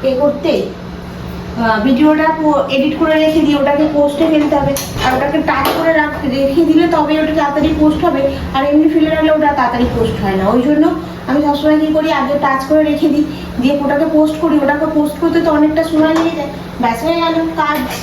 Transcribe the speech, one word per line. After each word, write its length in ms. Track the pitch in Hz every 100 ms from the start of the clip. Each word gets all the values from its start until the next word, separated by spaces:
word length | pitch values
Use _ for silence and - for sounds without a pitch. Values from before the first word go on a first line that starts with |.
| 269
এ 40 | 254
করতে, 320 | 294 262 330 214
আহ, 1160 | - - - - - - - - - 233 226 220 240
ভিডিওটা 420 | 262 302 302 320 320
পো-, 260 | 302 285 269 269
এডিট 180 | 302 -
করে 140 | 320 311
রেখে 160 | 311 311 285
দিই, 100 | 285
ওটাকে 240 | 277 294 302
পোস্টে 300 | 294 285 285 330
ফেলতে 220 | 311 294 285
হবে, 140 | 277 277 - -
আর 60 | 262 262
ওটাকে 220 | 285 311 302
টাচ 160 | 269 277 339
করে 140 | 320 320
রাখ-, 220 | 302 285 285 262
রেখে 260 | 277 277 311
দিলে 160 | 320 339
তবে 200 | 320 294 311
ওটা 120 | 311 311
তাড়াতাড়ি 300 | 285 302 302 311
পোস্ট 200 | 302 294 349
হবে, 160 | 277 277 - -
আর 80 | 269 285
এমনি 160 | 302 320
ফেলে 140 | 330 311
রাখলে 160 | 311 311 311
ওটা 140 | 294 285
তাড়াতাড়ি 280 | 240 240 240
পোস্ট 220 | 226 220 -
হয় 140 | 196 190
না। 40 | 190
ওই 80 | 240 254
জন্য 180 | 302 330 339 - - -
আমি 120 | 277 294
সবসময় 320 | 285 302 302
কী 60 | 311 311
করি, 120 | 311 294
আগে 140 | 262 285
টাচ 160 | 277 269 -
করে 140 | 311 302
রেখে 180 | 285 320
দিই, 100 | 294 - - - -
দিয়ে 140 | 254 285
ওটাকে 220 | 277 285 320 311
পোস্ট 200 | 302 -
করি। 140 | 330 294
ওটাকে 220 | 277 294 311 311
পোস্ট 200 | 294 -
করতে 180 | 330 330 330
তো 40 | 302
অনেকটা 240 | 302 311 320
সময় 240 | 311 311 320
লেগে 180 | 330 330
যায়, 120 | 285 - - -
ব্যাস 160 | 247 226
হয়ে 140 | 320 339
গেল 140 | 330 320 320 -
কাজ 200 | 294 302 - -